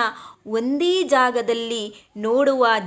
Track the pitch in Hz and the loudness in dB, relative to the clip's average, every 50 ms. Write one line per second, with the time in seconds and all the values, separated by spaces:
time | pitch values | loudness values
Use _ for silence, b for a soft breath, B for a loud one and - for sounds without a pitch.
0 | 233 214 - B B B B B B 214 220 226 233 254 277 285 349 349 370 370 | -2 -4 -4 B B B B B B -6 -4 -4 -2 -2 -2 0 0 0 0 0
1 | 349 254 277 254 254 247 233 240 226 233 233 233 233 226 233 226 208 214 208 B | 0 2 2 2 4 2 0 0 -2 -2 -2 -2 -4 -4 -6 -6 -6 -8 -12 B
2 | B B B 208 208 220 240 262 285 269 269 254 247 226 220 214 190 | B B B -6 -2 0 2 2 4 4 4 4 4 2 2 0 -2